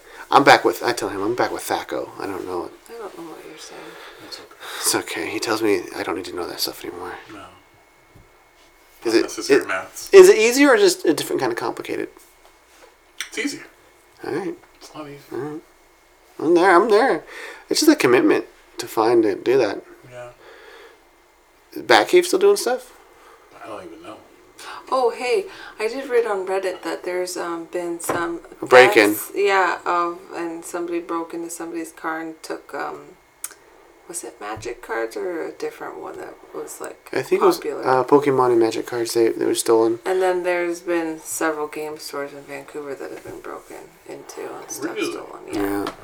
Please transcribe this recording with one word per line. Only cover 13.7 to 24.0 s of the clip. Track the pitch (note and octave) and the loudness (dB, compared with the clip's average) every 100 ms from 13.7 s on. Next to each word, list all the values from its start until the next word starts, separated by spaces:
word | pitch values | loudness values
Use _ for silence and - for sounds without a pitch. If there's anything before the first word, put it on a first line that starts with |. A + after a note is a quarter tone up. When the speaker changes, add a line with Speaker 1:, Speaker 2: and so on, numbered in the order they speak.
| _ _ _ _ _ | _ _ _ _ _
Speaker 1:
All | - | -8
right. | D3 F#3 - - _ | -6 -6 -10 -16 _
Speaker 3:
It's | - | -20
a | D3+ | -16
lot | D3 | -16
easier. | C#3+ - | -18 -12
Speaker 1:
All | A#2 | -10
right. | D3 D3+ - _ _ _ _ _ _ - | -8 -10 -16 _ _ _ _ _ _ -4
I'm | D3 | 2
there. | E3+ F#3+ | 4 6
I'm | F3 A3+ | 6 6
there. | G#3 C4 E3 - - - - - | 4 4 0 -6 -16 -18 -14 -4
It's | - | 2
just | D4+ | 4
a | G3+ | 6
commitment | C3+ B2 - - - - _ - | 6 6 6 2 -2 -12 _ -14
to | A#2 | -6
find | - A2+ A#2+ | 0 4 4
it, | G#2+ F2+ | 4 0
do | A2+ C3 | 2 2
that. | A2 - - - - | 2 -2 -12 -20 -20
Speaker 3:
Yeah. | - - - - - - - - - _ _ _ _ _ _ _ | -18 -18 -20 -20 -20 -20 -20 -20 -20 _ _ _ _ _ _ _
Speaker 1:
Is | - | -8
Batcave | - A2+ G#2+ F3+ | 4 4 6 4
still | F3 F#3+ | 4 4
doing | G3+ G3+ | 4 4
stuff? | - B3+ - - - - - - _ - | 2 -4 -6 -20 -20 -20 -20 -20 _ -20
Speaker 3:
I | - | -16
don't | - | -16
even | - - | -16 -18